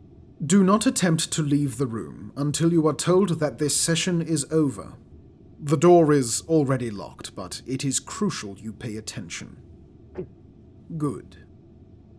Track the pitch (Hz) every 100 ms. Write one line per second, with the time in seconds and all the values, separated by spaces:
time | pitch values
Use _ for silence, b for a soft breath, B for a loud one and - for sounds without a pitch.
0 | - - - - 151 196 185 214 262 -
1 | 185 165 - - 147 143 143 113 135 113
2 | 76 58 104 131 143 - 165 170 156 143
3 | 165 185 196 165 151 117 147 - - 165
4 | 190 170 156 160 - 160 147 101 - -
5 | - - - - - - 143 151 175 175
6 | 151 147 120 - - 160 135 131 120 101
7 | 64 - - - 90 - - 135 139 120
8 | - - 208 - 104 98 110 98 113 107
9 | 107 - 85 - - - - - - -
10 | - - - - - - - - - 165
11 | 147 95 - - - - - - - -
12 | -